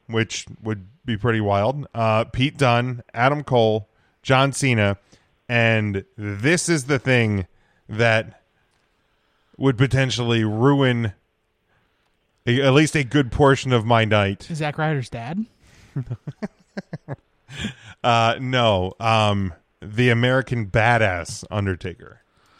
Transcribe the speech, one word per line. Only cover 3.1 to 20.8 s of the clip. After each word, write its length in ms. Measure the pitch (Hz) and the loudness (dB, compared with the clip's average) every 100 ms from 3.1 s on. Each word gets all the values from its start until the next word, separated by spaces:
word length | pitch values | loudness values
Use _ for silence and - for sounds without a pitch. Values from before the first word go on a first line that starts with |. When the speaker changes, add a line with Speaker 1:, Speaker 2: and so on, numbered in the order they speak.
Speaker 1:
Adam 300 | 113 127 147 | -2 0 0
Cole, 440 | 135 123 110 110 104 _ _ _ | 0 2 2 0 -6 _ _ _
John 300 | - 131 139 | 0 2 2
Cena, 440 | 127 139 117 101 98 _ _ _ _ - | 0 0 2 0 0 _ _ _ _ -4
and 560 | 120 113 110 107 98 - - | 0 2 2 -2 -6 -8 -12
this 520 | 104 101 123 175 - | -10 -4 0 0 0
is 160 | 160 127 | -2 0
the 120 | 139 | -2
thing 500 | 131 127 113 101 92 _ _ _ - | 0 2 2 0 -4 _ _ _ -12
that 540 | 110 117 110 110 - _ _ _ _ _ _ _ _ _ _ _ - | -2 2 2 -2 -14 _ _ _ _ _ _ _ _ _ _ _ -2
would 200 | 135 120 | 0 2
potentially 680 | 135 135 131 107 120 117 | 2 2 0 -2 0 2
ruin 720 | 107 107 131 143 131 120 113 - _ _ _ _ _ _ _ _ _ _ _ _ - | 0 2 4 4 2 0 -2 -6 _ _ _ _ _ _ _ _ _ _ _ _ -2
a, 140 | 123 | 2
at 120 | 135 | 4
least 220 | 135 156 156 | 4 4 0
a 80 | |
good 280 | 127 143 127 | 0 0 0
portion 400 | - 147 135 131 | 4 4 4 2
of 140 | 123 107 | 0 2
my 180 | 117 110 | 2 4
night. 420 | 104 98 98 - | 2 2 -4 -10
Speaker 2:
Zack 280 | 160 151 143 | -8 -6 -4
Ryder's 300 | 156 147 117 | -4 -4 -6
dad? 360 | 120 117 180 220 _ _ _ - - | -12 -10 -8 -8 _ _ _ -14 -12
Speaker 1:
<laughs> 100 | 127 120 - - 214 _ _ - - - - 139 _ _ _ 139 180 - 113 - | -10 -12 -14 -14 -14 _ _ -18 -16 -18 -16 -16 _ _ _ -12 -12 -12 -20 -6
Uh, 320 | 123 113 113 - | 0 2 2 0
no. 540 | 127 127 113 98 92 - | -2 0 2 2 0 -4
Um, 540 | 113 113 107 101 95 - _ _ | 0 2 2 0 -4 -8 _ _
the 280 | - 104 123 | -10 0 2
American 580 | 117 123 131 127 120 101 | 2 2 0 -2 -6 -2
Badass 760 | 110 | 0